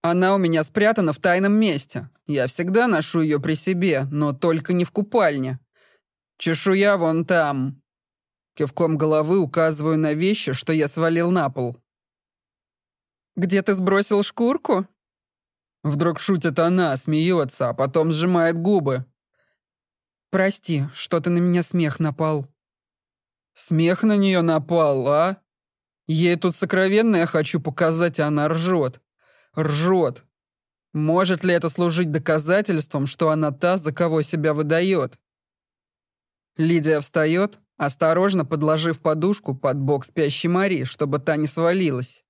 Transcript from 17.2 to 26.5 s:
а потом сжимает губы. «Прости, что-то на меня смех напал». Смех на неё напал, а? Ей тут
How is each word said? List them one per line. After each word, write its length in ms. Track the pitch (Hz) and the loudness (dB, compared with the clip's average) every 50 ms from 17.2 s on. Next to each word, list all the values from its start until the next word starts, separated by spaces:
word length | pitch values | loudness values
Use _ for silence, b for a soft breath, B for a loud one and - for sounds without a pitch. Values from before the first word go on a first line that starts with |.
| 160 175 185 170 143 127 - - 127 120 | 2 2 2 0 0 -2 -4 -4 -4 -4
а 40 | 120 | -2
потом 380 | 123 131 139 131 165 156 165 | -2 -4 0 0 0 0 2
сжимает 500 | 160 151 165 185 180 170 165 165 170 165 | 0 0 0 0 2 2 2 2 0 0
губы. 460 | 165 190 208 190 147 139 131 127 127 _ _ _ _ _ _ _ _ _ _ _ _ _ _ _ _ _ _ _ _ _ _ _ _ _ | 0 2 2 2 2 0 -2 -4 -6 _ _ _ _ _ _ _ _ _ _ _ _ _ _ _ _ _ _ _ _ _ _ _ _ _
«Прости, 540 | - 190 190 196 196 - - - 170 143 135 143 - | -2 0 0 0 -2 -4 -4 -2 -2 -2 -2 -4 -6
что-то 380 | - - - 180 170 151 175 | -12 -6 -4 -4 -2 0 0
на 80 | 175 170 | 0 2
меня 240 | 175 180 175 175 165 | 2 2 0 0 -2
смех 360 | - - 180 165 151 147 - | -2 -2 0 0 0 -2 -2
напал». 460 | 160 151 135 - 160 156 156 147 135 - _ _ _ _ _ _ _ _ _ _ _ _ _ _ _ _ _ _ _ _ _ | -4 -4 -2 -2 -2 -2 -2 -2 -4 -8 _ _ _ _ _ _ _ _ _ _ _ _ _ _ _ _ _ _ _ _ _
Смех 480 | - - - 170 156 165 170 185 - - | -16 -6 -2 0 2 2 2 2 2 2
на 140 | 220 208 | 2 2
неё 260 | 202 196 196 185 180 170 | 4 2 4 2 2 2
напал, 640 | 165 160 156 151 156 170 170 160 147 139 131 127 | 2 2 0 0 0 0 2 2 2 2 0 2
а? 340 | 135 143 151 165 185 196 - _ _ _ _ _ _ _ _ _ _ _ _ _ | 2 2 2 2 2 -2 -6 _ _ _ _ _ _ _ _ _ _ _ _ _
Ей 300 | - 160 156 170 175 175 | -4 0 2 2 2 2
тут 200 | 165 - 180 | 2 0 -2